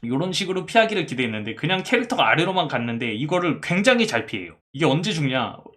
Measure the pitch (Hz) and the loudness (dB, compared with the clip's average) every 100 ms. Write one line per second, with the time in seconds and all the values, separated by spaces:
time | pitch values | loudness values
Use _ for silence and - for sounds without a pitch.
0 | 117 131 185 175 180 185 170 226 220 208 | -2 0 0 -2 -2 -4 2 4 4 2
1 | 151 123 123 107 107 - 151 185 185 262 | -2 -2 -2 -2 -6 -4 -2 -2 0 -2
2 | 254 - 113 123 175 185 160 135 117 117 | 0 0 4 4 2 0 0 -2 -2 -2
3 | 120 107 143 180 175 147 - 175 208 240 | -4 -2 0 0 0 -2 -2 2 4 4
4 | 214 117 - 107 87 - _ 135 151 139 | 2 0 -4 -8 -10 -14 _ 0 2 2
5 | 196 165 143 131 107 - - | 0 0 0 0 -2 -6 -16